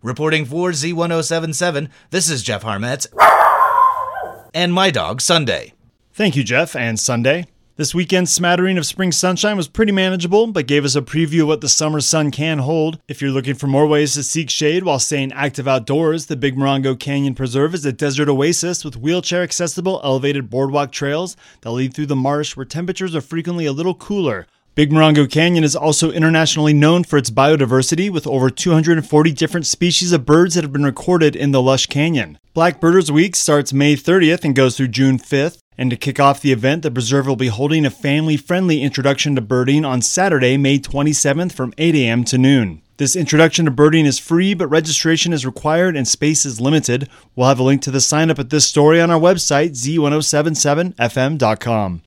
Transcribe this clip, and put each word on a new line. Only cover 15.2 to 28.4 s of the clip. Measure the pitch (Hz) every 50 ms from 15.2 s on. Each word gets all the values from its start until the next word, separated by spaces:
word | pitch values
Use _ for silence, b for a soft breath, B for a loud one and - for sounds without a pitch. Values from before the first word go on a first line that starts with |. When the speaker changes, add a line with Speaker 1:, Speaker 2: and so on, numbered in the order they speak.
| 135 135 -
Speaker 2:
active | 135 143 147 - - 135
outdoors, | 135 135 131 113 - 139 151 165 160 156 165 151
the | - 160
Big | 131 117 139 131
Morongo | 131 139 139 139 135 131 135 131
Canyon | 127 - 143 139 143 139 139 127
Preserve | - 135 127 117 135 139 160 170
is | 180 143
a | 147 123
desert | - 151 143 135 135 151 139
oasis | 143 131 139 160 175 - - 175 180 170 -
with | 156 123
wheelchair-accessible | 120 117 147 170 180 170 - 175 175 180 165 - - 180 165 - - 175 185 190 - -
elevated | 143 131 135 127 143 143 139 131 107
boardwalk | 101 127 135 139 135 147 143 135 -
trails | - 147 139 143 156 180 180 - b b b b b b
that | 117 117
lead | 123 131 135 123
through | - 151
the | 139 143
marsh | 131 127 139 143 147 151 - -
where | 127 135
temperatures | 120 - 147 175 175 185 - 190 185 165
are | 156
frequently | 131 _ - 165 156 170 175 175 165
a | 151 135
little | 139 165 185 180
cooler. | - - - 202 202 180 143 110 95 85 _ _ _ _ _ _
Big | - 151 143
Morongo | 151 156 156 156 151 151 143 131
Canyon | - 151 160 170 180 170 160
is | 147 -
also | - - 156 151 - 165 160 -
internationally | 170 156 160 165 160 160 151 - 156 151 151 151
known | 147 147 151 170 175 175
for | - -
its | 147 135 127
biodiversity, | 113 120 135 147 156 156 139 127 123 131 127 - 170 160 185 208
with | 185 160 -
over | 143 127 131